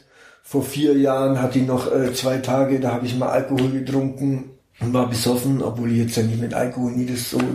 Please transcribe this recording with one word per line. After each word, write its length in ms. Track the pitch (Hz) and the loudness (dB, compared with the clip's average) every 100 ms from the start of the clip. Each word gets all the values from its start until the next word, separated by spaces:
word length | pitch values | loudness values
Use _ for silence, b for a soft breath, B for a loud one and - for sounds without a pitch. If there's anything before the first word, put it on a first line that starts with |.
| B B B B | B B B B
Vor 200 | - 139 | -4 -4
vier 320 | 123 143 147 139 | -2 0 2 4
Jahren 460 | 135 131 135 131 | 4 2 2 2
hatte 180 | 127 131 | 2 2
ich 80 | 127 | 2
noch, 240 | 127 - | 0 0
äh, 220 | 135 127 | 0 0
zwei 240 | 123 131 135 | 0 0 0
Tage, 420 | 131 131 135 135 | 0 2 2 2
da 140 | 127 | 0
habe 120 | 120 120 | -2 -2
ich 120 | 127 | -2
mal 100 | 120 | 0
Alkohol 420 | 127 135 131 131 | 0 0 0 0
getrunken 800 | 131 127 135 135 - 139 135 - - _ - | 0 -2 -2 -2 -2 -2 -2 -6 -20 _ -6
und 140 | 120 | -2
war 160 | 127 120 | 0 0
besoffen, 520 | 117 120 123 139 135 | 0 0 0 0 0
obwohl 300 | - 117 117 | 0 -2 0
ich 60 | 117 | 2
jetzt 180 | 113 117 | 0 0
ja 80 | |
nicht 160 | 113 113 | 0 0
mit 140 | 117 | -2
Alkohol 380 | 120 123 127 123 | -2 -4 -2 -2
nie 140 | 123 123 | -2 -2
das 260 | 123 - | -4 -2
so, 60 | 127 127 | -2 -2